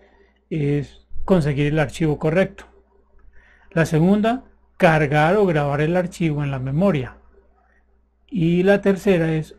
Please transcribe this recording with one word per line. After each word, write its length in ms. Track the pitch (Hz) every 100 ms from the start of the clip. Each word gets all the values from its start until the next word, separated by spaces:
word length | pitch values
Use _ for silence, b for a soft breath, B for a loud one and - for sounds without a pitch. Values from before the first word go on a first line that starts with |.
| b b b b _
es 560 | 160 143 147 135 - _ -
conseguir 440 | - 185 147 139 147
el 100 | 156
archivo 400 | 139 - 160 147
correcto. 460 | 156 165 196 - - _ _ _ _ - - b b b b
La 160 | 165 160
segunda, 580 | 156 175 208 220 254 - _ _ -
cargar 600 | 180 156 147 151 156 208
o 100 | 196
grabar 340 | 156 143 143
el 160 | 156 180
archivo 480 | 175 - 165 147
en 60 | 143
la 80 | 135
memoria. 580 | 131 147 196 156 117 - - _ _ _ _ _ _ _ _ _ _
Y 360 | 233 165 175
la 200 | 185 202
tercera 500 | 196 190 202 180 160
es 240 | 160 156